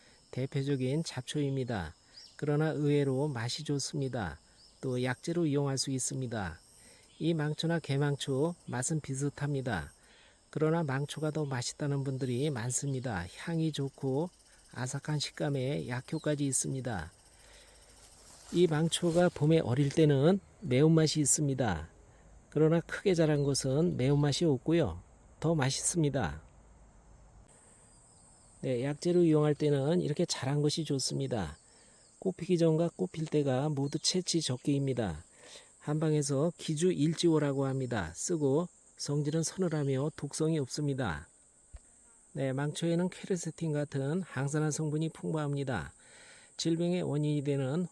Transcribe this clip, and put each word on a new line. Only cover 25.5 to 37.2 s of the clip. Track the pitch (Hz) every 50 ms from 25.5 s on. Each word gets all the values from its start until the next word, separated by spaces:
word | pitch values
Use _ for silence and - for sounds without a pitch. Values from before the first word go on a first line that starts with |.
| 170
맛있습니다. | 156 127 131 - - - - - 175 156 143 139 139 107 78 73 76 - - - - - - - - - - - - - - - - - - - - - - - - - - - - - - - - - - - - - - - - - - - -
네, | - 135 127 117 127
약재로 | 143 147 - - 175 175 180 175
이용할 | 165 151 151 151 151 147
때는 | - 151 147 143 139 135 147 170 180
이렇게 | 156 139 147 - 175
자란 | - - - - 131 143 147
것이 | 147 147 - - 156
좋습니다. | - 147 135 - - 143 139 139 127 127 110 90 76 73 - _ - - - - - - - - - _ -
꽃피기 | - 190 180 - 165 175 180 165
전과 | 165 165 156 156 170 170 - -
꽃필 | 185 180 - 160 160 151
때가 | - 151 143 139 127 127 143 156
모두 | 151 135 139 143 147 156
채취 | - - - 185 180 - - 165
적기입니다. | 151 - 127 120 - 151 139 139 139 135 127 117 113 92 80 78 - - - - - - - - - - - _
한방에서 | - - 151 156 165 156 151 151 143 139 143 131 151 175 - -
기주 | - - 160 147 170 185 175
일지오라고 | - 143 160 156 -